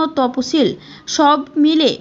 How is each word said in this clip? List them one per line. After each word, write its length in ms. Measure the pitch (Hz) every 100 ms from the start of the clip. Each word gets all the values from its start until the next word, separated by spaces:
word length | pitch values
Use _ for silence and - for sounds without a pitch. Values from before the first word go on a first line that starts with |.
| 320 311
তপশিল। 520 | 254 254 247 320 220 139 - - -
সব 300 | - 294 294 277 311
মিলে 260 | 294 320 277 -